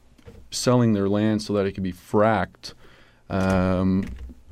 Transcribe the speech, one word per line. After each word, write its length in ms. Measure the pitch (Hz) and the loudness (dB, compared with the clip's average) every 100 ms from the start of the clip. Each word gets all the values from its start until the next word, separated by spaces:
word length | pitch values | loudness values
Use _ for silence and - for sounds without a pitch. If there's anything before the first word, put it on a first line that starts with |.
| - _ - - - | -20 _ -20 -20 -14
selling 440 | - - 123 120 | -4 2 4 4
their 140 | 104 98 | 2 2
land 340 | 104 107 107 | 2 0 0
so 100 | 107 | -2
that 140 | 104 98 | -2 -2
it 60 | |
could 100 | 95 | -4
be 100 | 95 | -8
fracked, 800 | 90 - 110 107 107 87 - - - - - _ _ - | -8 -2 2 4 2 -2 -8 -20 -20 -20 -20 _ _ -6
um, 760 | 98 95 95 92 92 95 95 95 - - - - | -2 0 2 2 0 0 0 -2 -10 -16 -18 -18